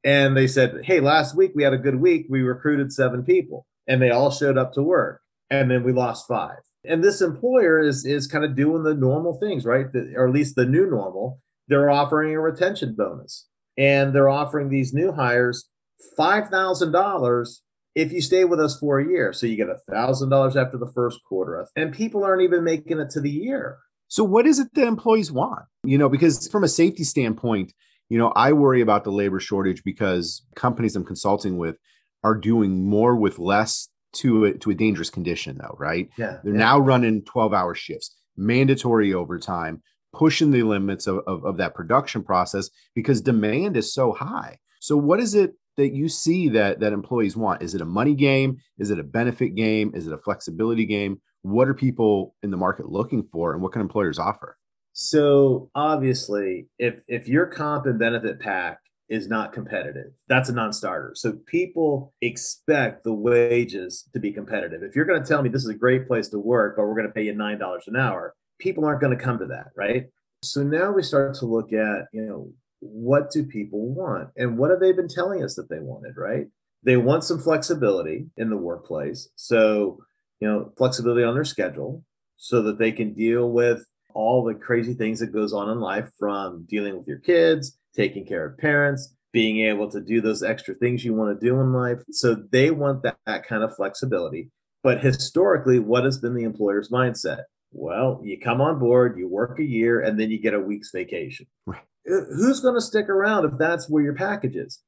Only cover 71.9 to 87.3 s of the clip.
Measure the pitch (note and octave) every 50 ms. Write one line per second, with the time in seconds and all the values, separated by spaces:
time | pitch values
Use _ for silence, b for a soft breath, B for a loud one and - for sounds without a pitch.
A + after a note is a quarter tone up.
71.9 | G#2 F#2 - - - A2 A2 G#2+ G2 D2 - - - _ _ _ _ _ - G#2
72.9 | G#2+ A2 A#2 B2 C#3 D3 D3 D3 - D#3 C#3 C3+ - G#2+ G#2 G#2 G2+ G#2 A2 B2
73.9 | C#3 F3 F#3+ D#3 G#2+ F2+ C#3 C3+ _ - B2 A#2+ A#2 A#2 C#3 D#3+ F#3 F3+ F#3+ F#3+
74.9 | F3+ F#3 F3 E3 - F3 F3 G3 G3+ F3+ C3 - - - D#2+ _ D#2+ D#2 D#2 C2
75.9 | - - - - - - F2 G2 A#2 C#3+ - - _ _ _ _ _ _ _ B2+
76.9 | B2+ B2 A2+ B2+ D3+ E3 E3 - E3+ D3 C3 E3 D#3 D3+ - - F3 D3+ B2 G#2
77.9 | G2 F2+ E2 D#2 D#2 A#2+ D#3 E3 _ - A2+ A2+ G#2+ G2 F2 E2+ F2 - - -
78.9 | D#2+ D2+ C#2+ C#2+ - B2+ - _ _ - - - A#2 A2+ A2 G#2+ G#2+ G#2 G#2 F#2+
79.9 | - b b b b b b _ _ _ G#2+ G#2+ G#2+ G2+ - - _ - C3 C3
80.9 | C3 - A2+ A#2+ A#2+ A#2+ A#2+ A#2 B2 C#3 D#3 C#3 - - - - C#3 - C#2 A#2+
81.9 | D3 E3 _ _ _ _ _ _ _ _ - - A#2+ A#2 G#2+ G#2+ G#2 G#2+ A2+ A2+
82.9 | A2 A#2 A2+ G#2 - G#2+ A2+ A#2 A#2 A#2+ A#2+ A#2+ A#2 A#2+ A#2+ A#2+ A#2 A#2 - _
83.9 | _ _ _ _ _ - A2 A2+ B2+ B2+ A#2 A2+ G#2+ G#2+ - - B2 A#2+ A2+ A#2+
84.9 | B2 A#2+ A2 A2 A2 A2+ A#2 G2+ G2 G#2+ G#2+ G2+ G#2 G2+ G2+ G#2+ A2 A#2 G#2+ F#2
85.9 | G2 G#2 - - - - G#2 G#2 G2+ G2 G2 F#2 F2 E2 E2 E2 G#2 G#2 G2+ G2+
86.9 | F#2+ F2 - - C#2 C3+ _ -